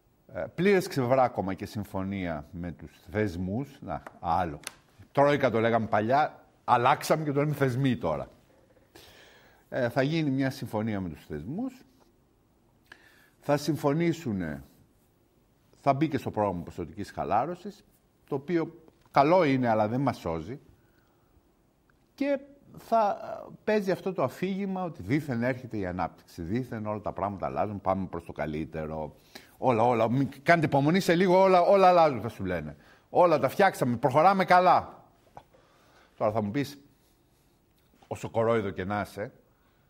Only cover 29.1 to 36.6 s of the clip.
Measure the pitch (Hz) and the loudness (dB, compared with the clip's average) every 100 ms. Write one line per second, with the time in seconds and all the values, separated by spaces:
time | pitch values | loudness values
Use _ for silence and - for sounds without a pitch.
29.1 | - _ - - _ 127 113 117 117 110 | -14 _ -20 -20 _ 0 2 2 2 2
30.1 | 127 135 - - 170 156 139 143 180 180 | 0 -2 -2 2 4 4 2 2 2 2
31.1 | 170 190 185 190 180 170 196 185 180 160 | 2 4 6 6 6 6 6 8 8 4
32.1 | 123 107 - 92 90 76 71 - _ _ | 2 -6 -8 -6 -6 -6 -14 -20 _ _
33.1 | - 175 151 127 - 196 - 135 117 143 | 2 4 4 0 2 2 2 -2 0 0
34.1 | 131 175 196 180 180 180 143 95 - - | 4 4 4 4 6 6 4 2 -10 -20
35.1 | _ _ - - _ _ _ _ _ _ | _ _ -20 -20 _ _ _ _ _ _
36.1 | _ 113 107 104 135 | _ -2 0 -2 -4